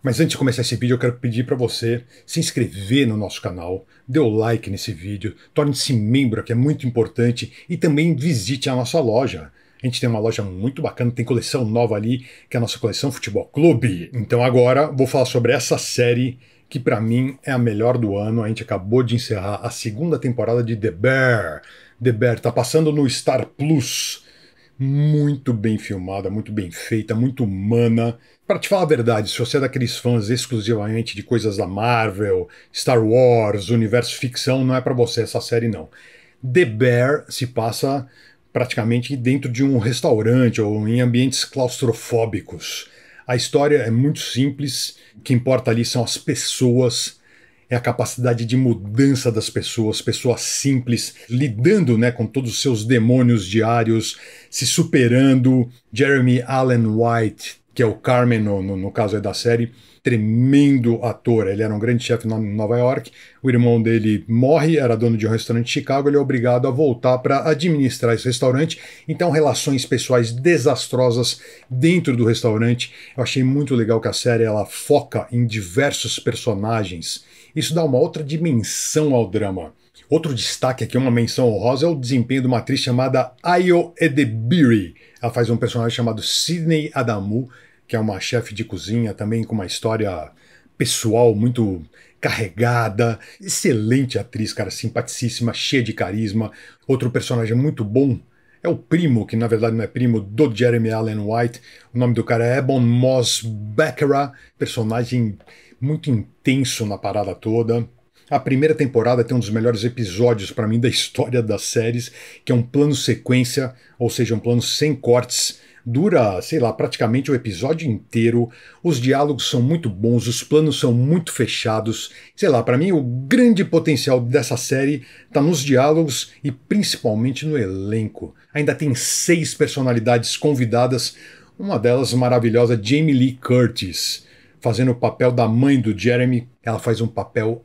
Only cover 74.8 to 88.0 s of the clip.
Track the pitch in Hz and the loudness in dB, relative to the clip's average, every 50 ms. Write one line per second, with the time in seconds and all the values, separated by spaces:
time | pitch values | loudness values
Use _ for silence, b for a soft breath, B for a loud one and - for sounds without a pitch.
74.8 | - - 147 143 131 - - 113 - - 120 120 120 113 107 110 98 90 87 117 | 0 2 2 2 2 0 -6 -6 -6 -2 0 0 0 0 0 -4 -8 -4 -2 0
75.8 | 139 143 - - - 113 - - - - - - - 123 104 98 101 110 117 110 | 0 0 -2 -4 -6 -6 -6 -4 -4 -4 -4 -2 -2 -2 -2 -2 -2 -2 -2 -2
76.8 | 104 87 90 85 80 - - - B B B B B B B 156 131 123 156 170 | -2 -4 -8 -10 -10 -10 -10 -10 B B B B B B B -6 -4 -2 0 0
77.8 | 165 151 127 123 156 165 - 151 156 131 151 156 170 170 139 110 101 - - - | 0 2 4 2 2 2 0 -8 -8 -6 -4 -2 0 0 0 0 0 -2 -6 -6
78.8 | - - - 156 156 147 131 120 113 98 90 143 110 98 95 90 82 - _ b | -6 -2 0 0 2 4 2 2 2 0 -2 -2 -2 -2 -4 -6 -10 -12 _ b
79.8 | b b b b b b 147 160 165 160 135 113 - - - - - 127 127 - | b b b b b b 0 0 0 -2 -4 -4 -4 -6 -4 -2 -2 -2 -2 -2
80.8 | 120 117 - 127 131 131 120 120 117 113 - - 131 120 107 98 98 120 135 131 | -6 -2 -2 0 0 2 2 2 0 0 0 0 0 2 0 2 0 0 0 2
81.8 | 147 170 165 139 123 117 139 127 113 120 131 135 127 127 127 113 - - 139 135 | 0 0 0 -2 -4 -2 0 0 0 0 -2 0 0 0 0 0 -2 -2 -4 -2
82.8 | - 135 123 123 131 131 127 131 123 - - _ - 170 180 180 185 180 175 170 | -2 0 0 0 0 2 2 0 0 -2 -6 _ -2 0 2 2 4 4 4 4
83.8 | 165 - - - 170 156 131 143 139 117 110 113 110 120 170 180 147 120 117 107 | 2 -2 -2 0 0 0 2 2 0 0 -2 -4 -2 0 4 4 6 6 6 4
84.8 | 92 82 b b b b b b - 117 - 123 120 107 117 110 123 113 - 120 | 2 -4 b b b b b b -6 -4 0 0 0 0 0 0 -2 -2 -2 -2
85.8 | 117 117 117 - 117 117 113 107 - - - - - - 170 175 160 160 165 156 | -2 -2 -2 -2 -2 -2 -2 -4 -4 -4 -2 -2 -2 -2 -4 -2 0 0 0 0
86.8 | 151 156 - 139 127 117 110 101 98 101 107 120 135 127 b b b b b b | 0 -2 -4 -4 -2 -2 -2 -2 -4 -4 -4 -4 -4 -6 b b b b b b
87.8 | b _ - 113 | b _ -4 -2